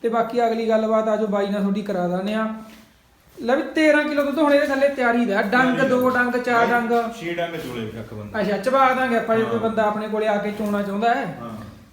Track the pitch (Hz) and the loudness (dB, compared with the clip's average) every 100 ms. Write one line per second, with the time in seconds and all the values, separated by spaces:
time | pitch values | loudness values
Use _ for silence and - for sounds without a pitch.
0 | 233 226 226 240 233 226 226 220 220 220 | 0 0 0 0 0 0 0 0 2 2
1 | 220 208 214 202 196 202 196 196 196 185 | 2 0 0 0 0 0 0 -2 -2 -2
2 | 180 180 196 220 220 220 - - - _ | 0 -2 -2 -2 -4 -6 -14 -20 -20 _
3 | _ _ _ - 233 277 - 320 311 302 | _ _ _ -8 0 0 0 2 4 4
4 | 294 285 285 277 294 285 294 269 277 269 | 2 0 0 2 4 4 2 2 0 2
5 | 247 233 226 196 202 247 262 247 262 254 | 0 2 0 0 2 2 2 2 2 2
6 | 254 247 247 247 247 233 233 240 226 233 | 2 2 0 0 0 2 4 2 2 0
7 | 226 226 170 170 170 170 127 120 107 113 | 0 -6 -6 -4 -4 -6 -8 -8 -8 -10
8 | 107 107 104 214 196 202 262 262 262 254 | -12 -12 -8 -4 -2 -2 0 4 4 2
9 | 262 233 220 226 226 233 220 214 214 208 | 0 0 0 0 0 0 0 0 0 0
10 | 214 214 214 208 208 202 208 202 196 196 | -4 -2 0 0 -2 -4 -2 -2 -2 0
11 | 233 262 208 127 120 107 95 - - | 0 0 -2 -8 -12 -12 -14 -18 -20